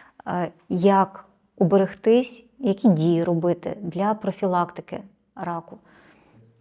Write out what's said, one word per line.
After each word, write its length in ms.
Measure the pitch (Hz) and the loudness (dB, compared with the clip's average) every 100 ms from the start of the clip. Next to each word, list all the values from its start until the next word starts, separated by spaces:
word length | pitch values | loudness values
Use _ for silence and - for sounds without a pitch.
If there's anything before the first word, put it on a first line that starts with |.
| - - - | -20 -18 -8
е, 260 | 180 170 - _ | -6 -6 -8 _
як 600 | 180 196 196 190 - - _ _ _ | 0 4 4 2 -4 -20 _ _ _
уберегтись, 880 | 175 196 190 - 220 240 254 - _ _ | 2 2 2 -2 2 2 2 -10 _ _
які 300 | 254 202 240 | -4 2 2
дії 360 | 160 160 165 | 4 2 2
робити 520 | 170 170 175 170 - 208 | 0 0 0 -2 -6 -10
для 320 | 180 175 202 | -10 -4 -2
профілактики 880 | 214 196 185 196 180 175 - - - 202 _ _ | -2 -6 -4 -2 0 -2 -8 -14 -14 -14 _ _
раку? 440 | - 185 170 - - _ _ _ _ _ _ _ _ | -12 -10 -10 -12 -20 _ _ _ _ _ _ _ _